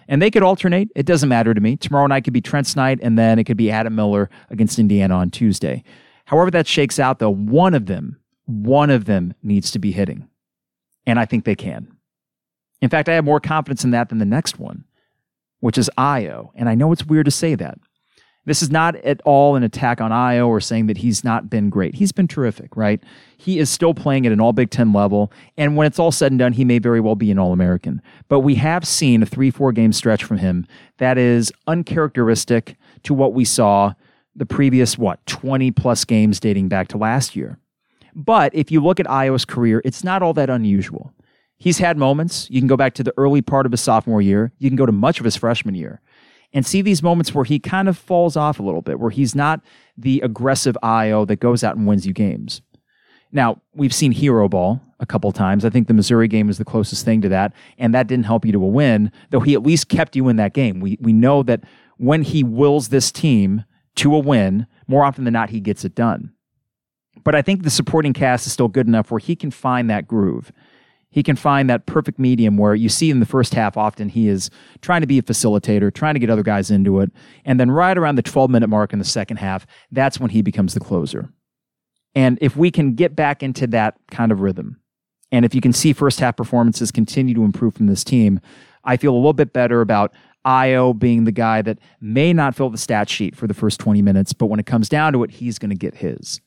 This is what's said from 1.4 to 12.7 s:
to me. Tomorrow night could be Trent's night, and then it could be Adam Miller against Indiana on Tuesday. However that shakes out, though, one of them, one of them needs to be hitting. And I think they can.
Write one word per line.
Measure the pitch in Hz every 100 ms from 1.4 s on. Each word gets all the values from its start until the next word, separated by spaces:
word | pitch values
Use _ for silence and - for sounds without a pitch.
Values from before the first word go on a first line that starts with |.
| 113
to | 107
me. | 107 139
Tomorrow | - 139 139
night | 139
could | 131
be | 123
Trent's | - 147 135 147
night, | 131 135
and | 120 113
then | 113 113
it |
could | 110 107
be | 110
Adam | 110 113
Miller | 110 104 101 98 - -
against | 104 107 -
Indiana | 107 101 95 92
on | 90
Tuesday. | - 113 92 78 65 - - _ _ -
However | 151 180
that | 180 147
shakes | - 139 -
out, | 131 131
though, | 110
one | 98 104 139 185 151
of | 95
them, | 92 104 - _ _ -
one | 110 107 139 147
of | 131 101
them | 98 87 -
needs | 104 101 -
to | 104
be | 101
hitting. | 90 92 - - _ _ _ _ _ _ _ -
And | 117
I | 113
think | 120 113
they | 98
can. | 92 58 - _ _ _ _ _ _ _ _